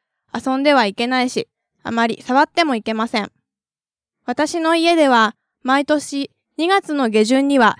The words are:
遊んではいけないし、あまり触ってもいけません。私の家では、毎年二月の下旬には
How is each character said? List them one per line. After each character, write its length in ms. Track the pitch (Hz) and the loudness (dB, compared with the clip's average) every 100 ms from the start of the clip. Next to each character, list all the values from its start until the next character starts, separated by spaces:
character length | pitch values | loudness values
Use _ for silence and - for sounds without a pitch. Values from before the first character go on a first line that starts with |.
| _ _ _ | _ _ _
遊 220 | 233 262 262 | -8 -4 0
ん 80 | |
で 100 | 285 | 2
は 120 | 277 208 | 2 2
い 80 | |
け 120 | 196 240 | -2 -4
な 160 | 254 | -2
い 80 | 254 | -2
し、 200 | 196 - _ _ _ | -4 -8 _ _ _
あ 80 | - | -8
ま 160 | 233 233 | -4 -2
り 160 | - - | -4 -2
触 180 | 262 | 0
っ 60 | 311 | 0
て 140 | - | 0
も 120 | 320 233 | -2 -2
い 60 | |
け 120 | 220 | -4
ま 140 | 220 233 | -6 -4
せ 120 | 226 | -6
ん。 100 | 196 _ _ _ _ _ _ _ _ _ | -8 _ _ _ _ _ _ _ _ _
私 380 | - 247 302 339 | -8 -4 -4 -2
の 160 | 320 339 | -2 0
家 180 | 330 330 | 2 2
で 140 | 285 | 4
は、 260 | 240 214 - _ _ | 4 2 -2 _ _
毎 220 | 247 277 285 | -2 0 0
年 460 | 302 - 277 - _ _ - | -2 -2 -8 -8 _ _ -6
二 140 | 330 | 0
月 240 | 392 349 | 0 0
の 160 | 294 233 | -2 0
下 160 | 214 214 | 2 2
旬 240 | 269 277 | 2 2
に 100 | 277 | 4
は 200 | 214 | 2